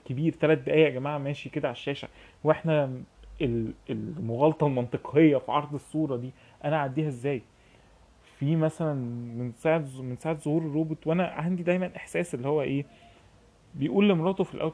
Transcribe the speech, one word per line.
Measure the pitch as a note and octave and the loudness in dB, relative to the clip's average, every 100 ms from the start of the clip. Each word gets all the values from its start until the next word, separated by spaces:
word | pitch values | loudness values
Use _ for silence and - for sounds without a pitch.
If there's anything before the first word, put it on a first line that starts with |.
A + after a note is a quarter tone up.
| - | -4
كبير، | C3 D#3+ | -2 -2
تلات | - D3+ D3+ | 2 4 4
دقايق | C3 D#3 D3+ | 4 4 4
يا | |
جماعة | B2+ C#3 D3 | 4 -4 -4
ماشي | C#3 C#3+ B2+ | -4 -6 -8
كده | D3+ C#3+ | -4 -4
على | A#2 | -4
الشاشة، | - C#3+ - - - - | -6 -6 -8 -16 -20 -2
واحنا | D3 D3+ E3 D3+ C#3 B2+ - - - - | 0 2 2 2 2 -4 -12 -18 -20 -4
ال-، | B2+ A#2 A2 - - | -2 0 -2 -6 -8
المغالطة | A2+ G#2+ D#3 A2+ A#2+ D3+ D#3 D3 | -6 -6 -6 -6 2 2 4 2
المنطقية | B2+ A#2+ - - C#3+ D#3+ C3+ | 0 -2 -6 0 6 6 6
في | - | 2
عرض | C#3 D3 | -2 -2
الصورة | C#3+ - D#3 D#3 B2 | -6 -6 -4 -2 -2
دي، | B2+ - - - | -6 -12 -20 -8
انا | C#3+ D#3 | -2 0
اعديها | C#3 C3 D3+ | 0 -2 -4
ازاي؟ | B2 C3 C3+ - _ _ - _ _ - _ _ - | -2 -4 -4 -6 _ _ -20 _ _ -20 _ _ -4
في | C#3 D#3+ | 0 2
مثلًا | D#3 - D#3+ C#3 B2 A#2+ A#2+ A#2 | 2 0 -2 -2 -4 -6 -8 -6
من | B2 A#2 | -6 -2
ساعة | E3 E3 | 0 2
ز-، | C#3 C3 | 0 -8
من | C3 B2 | -10 -6
ساعة | D#3+ | -4
ظهور | D#3 D3+ D#3 | -4 0 0
الروبوت | D#3+ D3 D#3+ D#3 D#3 | 0 0 -2 -2 0
وانا | E3+ F3 | 0 0
عندي | - E3 F#3 | -2 -2 0
دايمًا | F3 F3+ F3+ - | 0 0 0 -6
احساس | - - F3 C3 | -6 -4 -4 -4
اللي | C3+ | 0
هو | D3+ | 0
ايه، | C3+ C#3 C#3 - - - - _ _ _ _ - | 0 -2 -4 -12 -20 -20 -20 _ _ _ _ -4
بيقول | C#3+ G3 G#3 | 0 4 6
لمراته | F3 E3 F#3+ | 4 2 0
في | F#3 - | -2 -2
الاول | D#3+ | -4